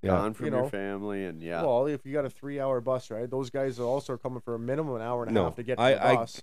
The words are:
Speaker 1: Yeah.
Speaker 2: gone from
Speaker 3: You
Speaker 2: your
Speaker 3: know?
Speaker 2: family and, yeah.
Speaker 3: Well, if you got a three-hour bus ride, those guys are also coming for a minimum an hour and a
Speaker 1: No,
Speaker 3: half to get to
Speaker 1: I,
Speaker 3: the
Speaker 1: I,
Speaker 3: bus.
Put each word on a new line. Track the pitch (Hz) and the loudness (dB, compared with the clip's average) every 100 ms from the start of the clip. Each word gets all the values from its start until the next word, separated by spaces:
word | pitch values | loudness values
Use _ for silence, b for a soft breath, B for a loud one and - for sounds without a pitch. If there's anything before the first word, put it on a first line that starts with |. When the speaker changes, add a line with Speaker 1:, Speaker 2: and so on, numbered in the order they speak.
Speaker 1:
Yeah. | 95 | 2
Speaker 2:
gone | 92 104 | 2 2
from | 110 113 | -2 -2
Speaker 3:
You | |
Speaker 2:
your | 123 | 0
Speaker 3:
know? | 131 | 0
Speaker 2:
family | 98 98 98 104 98 92 | -2 -4 -4 -4 -4 -6
and, | 80 | -6
yeah. | 82 85 | -6 -2
Speaker 3:
Well, | 147 120 147 | 2 2 2
if | 139 135 | -2 -4
you | |
got | 147 131 | -4 -4
a | |
three-hour | - 139 143 135 127 | -6 -8 -4 0 0
bus | 120 127 - | 0 -2 -2
ride, | 107 123 | -6 -4
those | 131 123 | -4 -4
guys | 139 135 120 | -2 -2 -2
are | 120 | 0
also | 139 135 120 | -2 -2 -6
coming | 131 127 | -6 -6
for | 120 117 | -6 -6
a | |
minimum | 117 143 156 120 | -2 -2 -2 -4
an | |
hour | 117 123 | -2 -2
and | 113 | 2
a | |
Speaker 1:
No, | 110 82 | 4 4
Speaker 3:
half | 120 | 0
to | |
get | 117 120 | -4 4
to | |
Speaker 1:
I, | 123 | 6
Speaker 3:
the | 131 123 | 6 6
Speaker 1:
I, | 123 | 4
Speaker 3:
bus. | 117 - | 2 -8